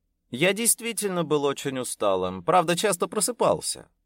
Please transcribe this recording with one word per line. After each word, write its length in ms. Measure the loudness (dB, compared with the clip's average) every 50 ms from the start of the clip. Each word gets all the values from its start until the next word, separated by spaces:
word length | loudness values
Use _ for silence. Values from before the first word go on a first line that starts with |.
| _ _ _ _ _ _
Я 240 | -4 0 2 2 2
действительно 680 | 2 0 0 0 0 -2 -8 -6 -4 -4 -2 -2 -2 -2
был 200 | 0 0 0 2
очень 360 | 0 -2 -2 -4 -6 -4 -6
усталым, 640 | -6 -8 -6 -2 0 2 2 2 0 -2 -4 -4 0
правда, 320 | 2 4 4 4 4 2
часто 320 | 0 2 0 0 0 -2 -4
просыпался, 800 | -2 -2 -2 -2 0 2 2 2 2 2 0 -6 -8 -8 -12 -20 _ _ _